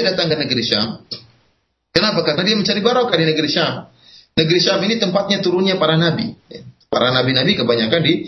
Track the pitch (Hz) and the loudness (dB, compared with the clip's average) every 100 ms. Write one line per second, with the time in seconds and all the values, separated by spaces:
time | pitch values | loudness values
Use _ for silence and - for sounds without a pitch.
0 | 196 180 165 151 131 123 107 107 110 - | 0 0 0 0 -2 -2 -2 -2 -2 -6
1 | - - - _ _ _ _ _ _ 165 | -12 -16 -18 _ _ _ _ _ _ 0
2 | 208 170 165 151 180 214 202 202 226 254 | 0 -2 -2 -2 -2 -2 -2 0 0 0
3 | 233 170 160 156 147 180 143 123 - _ | 0 0 0 0 -2 0 -2 -4 -12 _
4 | - - _ - 160 175 202 190 196 226 | -20 -20 _ 0 2 2 2 0 0 -2
5 | 190 190 202 196 185 180 190 180 156 160 | 0 0 0 -2 0 0 0 2 2 2
6 | 170 127 - - - - - - - - | 2 0 -4 -8 -18 -18 -18 -18 -4 0
7 | 120 127 131 131 151 - 120 117 110 165 | 2 2 2 2 2 2 2 2 2 2
8 | 143 98 | 2 0